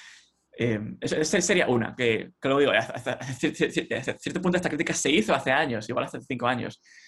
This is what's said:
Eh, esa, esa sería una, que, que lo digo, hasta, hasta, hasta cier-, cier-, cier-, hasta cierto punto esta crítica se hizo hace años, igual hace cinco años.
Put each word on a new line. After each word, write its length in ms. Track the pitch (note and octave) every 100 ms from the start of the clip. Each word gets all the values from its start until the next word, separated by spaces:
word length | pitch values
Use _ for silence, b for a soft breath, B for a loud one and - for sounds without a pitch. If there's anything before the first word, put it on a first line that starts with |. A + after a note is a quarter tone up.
| B B B _ _ -
Eh, 220 | A#2+ G#2+ G#2+ -
esa, 180 | - C#3
esa 240 | D#3 G3+
sería 260 | F3+ F#3 -
una, 280 | B2 G#2 -
que, 360 | A#2+ A2 - -
que 80 | C3+
lo 80 | C#3
digo, 140 | C#3
hasta, 220 | G#2 A2+
hasta, 200 | - B2+
hasta 340 | - C3 C3 C3
cier-, 60 | -
cier-, 320 | D#3+ - -
cier-, 100 | A2+
hasta 200 | - -
cierto 240 | D3 E3
punto 160 | F3+ F3+
esta 120 | F3
crítica 240 | D3+ E3
se 180 | D#3+ C3+
hizo 220 | E3 G#3+ C#3
hace 160 | C#3
años, 360 | C3+ D#3 A2+ A2+
igual 180 | B2 C#3
hace 140 | C3+
cinco 260 | - B2+ A#2+
años. 340 | B2 G2+ - B B